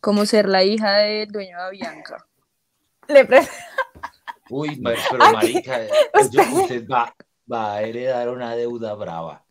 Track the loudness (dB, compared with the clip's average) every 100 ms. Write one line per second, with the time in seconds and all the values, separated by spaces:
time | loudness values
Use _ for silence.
0 | 0 0 2 2 4 2 2 2 0 2
1 | 0 -2 -8 -10 -12 -12 -12 -10 -14 -14
2 | -18 -20 _ _ _ _ _ _ _ _
3 | 4 4 6 4 4 -8 -12 -8 -8 -10
4 | -20 _ -18 -18 _ -8 -6 -6 -4 -2
5 | -4 6 6 6 0 -2 -4 -6 0 2
6 | 4 4 4 2 2 2 -2 -4 -2 -2
7 | -2 _ -20 _ _ -6 -4 -4 -6 -4
8 | -4 -4 -4 -6 -6 -6 -6 -6 -8 -8
9 | -10 -10 -12 -14 _